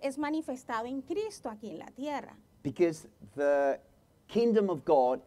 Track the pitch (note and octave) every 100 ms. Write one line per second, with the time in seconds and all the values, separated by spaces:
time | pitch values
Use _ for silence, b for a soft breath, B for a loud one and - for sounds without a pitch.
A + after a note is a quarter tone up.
0 | C#4 C4+ D4 D#4 D4+ B3+ - A3+ A#3+ C4+
1 | C4+ E4+ G#4+ - B3 G#3+ A3 D#4+ - -
2 | D4 C#4 - - _ _ C#3 B2 E3+ D#3
3 | - _ - C#3 C#3+ C#3+ C#3 - - _
4 | _ _ - G#3+ A#3 A3 G3+ D#3 E3+ D3
5 | B2+ C3